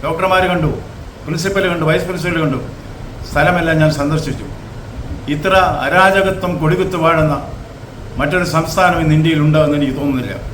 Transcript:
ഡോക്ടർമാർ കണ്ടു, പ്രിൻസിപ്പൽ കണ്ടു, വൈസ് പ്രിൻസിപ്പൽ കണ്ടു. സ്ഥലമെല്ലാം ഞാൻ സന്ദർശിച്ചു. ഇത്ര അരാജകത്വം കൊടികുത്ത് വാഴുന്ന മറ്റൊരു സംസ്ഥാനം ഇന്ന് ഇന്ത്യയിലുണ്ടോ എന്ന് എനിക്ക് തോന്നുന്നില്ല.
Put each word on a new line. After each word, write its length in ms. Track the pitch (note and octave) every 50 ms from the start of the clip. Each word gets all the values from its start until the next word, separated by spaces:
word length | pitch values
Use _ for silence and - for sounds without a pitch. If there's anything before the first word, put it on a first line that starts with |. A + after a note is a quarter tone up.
| C3+
ഡോക്ടർമാർ 420 | D3+ D#3+ E3 F#3+ F#3 F#3 F#3 F#3
കണ്ടു, 340 | F#3 F3+ E3+ D#3 C#3+ C3 - - - - - - - - - -
പ്രിൻസിപ്പൽ 440 | - D#3 D#3 E3+ G3 G3 G3 G3
കണ്ടു, 180 | F3+ E3+ E3 E3
വൈസ് 180 | D#3 D#3 F#3 -
പ്രിൻസിപ്പൽ 380 | F#3 F3+ D#3+ D3+ F3+ E3+ E3
കണ്ടു. 200 | D#3+ C#3+ B2+ A#2+ - - - - - - - - - - - - - -
സ്ഥലമെല്ലാം 460 | - C#3+ D3+ F3 F3+ F3 E3 E3 D#3+
ഞാൻ 140 | D#3 D#3 D3+
സന്ദർശിച്ചു. 540 | - - C#3+ D3 D#3 D#3+ D#3 C#3 A#2 - - - - - - - - - - - - - - - - - - - D3+
ഇത്ര 180 | D3+ D3+ F#3+ F#3+
അരാജകത്വം 1000 | F#3+ F#3 F3+ F3 - B2+ C#3 D#3+ F#3 F#3 G3 G3 G3 F#3+ F#3+ F#3+ - - F3 F3
കൊടികുത്ത് 380 | D#3 D#3 D#3 F3+ F3+ F#3+ - F#3
വാഴുന്ന 560 | E3+ D#3+ E3 E3+ D#3 D#3 D#3 C#3+ - - - - - - - - - - - - - - - - -
മറ്റൊരു 240 | C#3+ D3 F3+ F3+ F3+
സംസ്ഥാനം 560 | E3+ E3 D#3+ D#3+ - - G3 F#3 F3+ F3+ E3
ഇന്ന് 140 | E3 D#3 D3+
ഇന്ത്യയിലുണ്ടോ 480 | D3+ D#3 E3 D#3+ D3+ D3 D3+ D3+ D#3 D#3
എന്ന് 140 | D3 D3
എനിക്ക് 220 | D3 C#3+ C3+ B2+ D3
തോന്നുന്നില്ല. 360 | C#3+ C#3+ C3+ B2+ B2 - F#2+ - - -